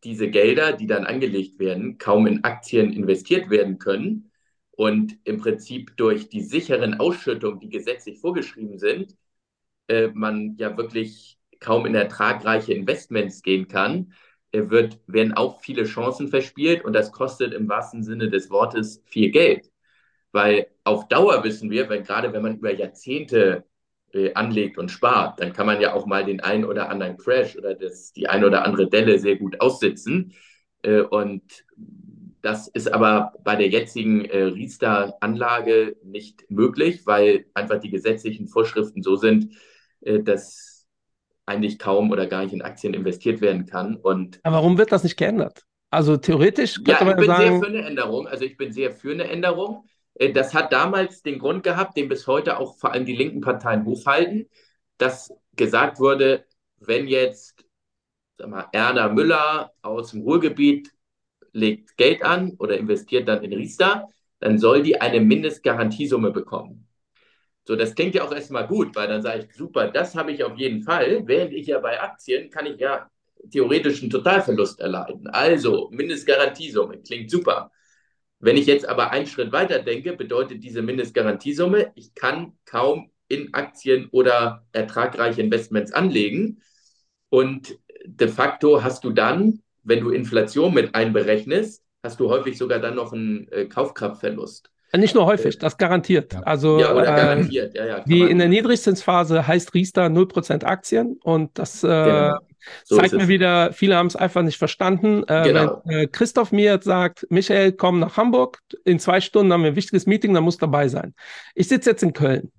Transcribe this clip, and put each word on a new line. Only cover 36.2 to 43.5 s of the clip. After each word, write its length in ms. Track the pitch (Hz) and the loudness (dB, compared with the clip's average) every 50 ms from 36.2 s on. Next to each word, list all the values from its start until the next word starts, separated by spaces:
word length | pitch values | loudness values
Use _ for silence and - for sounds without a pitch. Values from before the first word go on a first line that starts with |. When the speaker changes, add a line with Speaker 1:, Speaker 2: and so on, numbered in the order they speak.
| 107 - _ _ _ _ | -16 -16 _ _ _ _
Speaker 1:
möglich, 560 | 104 98 113 131 123 143 151 170 175 175 _ | -2 0 0 0 2 0 0 0 0 -4 _
weil 400 | - 104 101 101 104 101 98 - _ _ | 0 2 4 4 4 4 2 -2 _ _
einfach 260 | 101 101 107 107 101 | -8 -4 -4 -4 -6
die 100 | - 101 | -6 -6
gesetzlichen 580 | 92 95 92 110 110 110 - 113 107 104 104 107 | -8 -4 -2 -2 -4 -2 -4 -10 -10 -10 -12 -4
Vorschriften 520 | - 113 113 110 - 113 107 107 - 98 90 | -2 0 0 0 0 -4 -4 -4 -6 -8 -2
so 120 | 95 95 | 0 0
sind, 400 | 95 107 110 110 107 107 - - _ _ _ _ _ _ _ _ _ | 2 4 4 4 4 2 0 -8 _ _ _ _ _ _ _ _ _
äh, 200 | - - 107 107 | -6 -2 -2 -2
dass 680 | 107 107 101 95 - - - - - - - _ _ _ _ _ _ _ _ _ _ _ _ _ _ | 0 0 -2 -2 -4 -12 -20 -20 -20 -20 -20 _ _ _ _ _ _ _ _ _ _ _ _ _ _
eigentlich 340 | - 101 104 107 104 104 - | -8 -6 -4 -4 -4 -6 -8
kaum 320 | - 101 98 101 104 107 | -4 -2 0 2 2 0
oder 160 | 107 - 95 - | 0 -2 -2 -4
gar 160 | 98 95 98 | -4 -6 -6
nicht 100 | 95 98 | -6 -8
in 80 | 92 - | -10 -10
Aktien 300 | - - - - 104 95 | -12 -14 -10 -8 -8 -6
investiert 480 | 98 95 95 90 - - 117 113 110 | -4 -4 -6 -6 -4 -2 -4 -2 0
werden 240 | 104 101 | 0 0